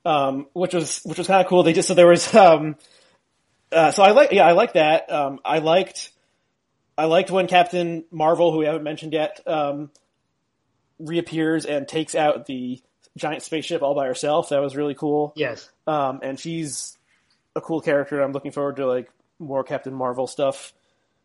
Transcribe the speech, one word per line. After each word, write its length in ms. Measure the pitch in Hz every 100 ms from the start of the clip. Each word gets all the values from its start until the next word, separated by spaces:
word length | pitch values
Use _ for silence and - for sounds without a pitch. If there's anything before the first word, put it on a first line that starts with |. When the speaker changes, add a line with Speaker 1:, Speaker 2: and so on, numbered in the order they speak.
| 175
Speaker 1:
Um, 420 | 147 135 135 143
which 200 | 175 180
was, 280 | 175 156 -
which 140 | - 156
was 100 | 175
kinda 160 | 190 185
cool. 180 | 180
They 100 | 165
just, 140 | 170 -
so 40 |
there 140 | 175 175
was, 260 | 170 -
um, 420 | 226 185 156 156 147 _ _ _ _ _ _ _ _ _
uh, 200 | 160 156
so 120 | 165
I 80 | 196
like, 200 | 233 202
yeah, 120 | 196 165
I 60 |
like 220 | 175 233
that. 360 | 170 151 160 -
Um, 300 | 156 139 139 -
I 140 | 156
liked, 520 | 156 180 185 - - _ _ _ _ _ _ _ _ -
I 80 | 160
liked 260 | 170 185
when 160 | 190 180
Captain 560 | 180 175 180 170 165 -
Marvel, 400 | 160 156 165 175
who 60 | 160
we 80 | 151
haven't 180 | 156
mentioned 300 | 151 156 160
yet, 260 | 151 151 - -
um, 440 | 156 143 147 147 _ _ _ _ _ _ _ _ _ _ -
reappears 640 | 156 170 165 160 160 160 151
and 220 | 147 131
takes 280 | 160 151 165
out 300 | 151 143 -
the 360 | 131 123 131 _ _ _ -
giant 260 | 156 139
spaceship 380 | - 160 139 170
all 140 | 139 143
by 120 | 135
herself. 420 | 127 147 156 165
That 120 | 143
was 140 | 143 135
really 200 | 147 139
cool. 380 | 151 151 147 151
Speaker 2:
Yes. 340 | 135 113 - _ -
Speaker 1:
Um, 320 | 151 131 135
and 160 | 131 135
she's 580 | 170 165 151 123 - - _ _ _ _ _ 156
a 60 |
cool 200 | - 160
character, 340 | 160 143 135 147
and 100 | 139
I'm 60 |
looking 200 | 139 143
forward 260 | 143 143 135
to, 80 | 131
like, 240 | 127 123 _ _ -
more 240 | 156 135
Captain 300 | 131 143 131
Marvel 340 | 131 127 123 127
stuff, 460 | - 139 - - _ _ _ _ _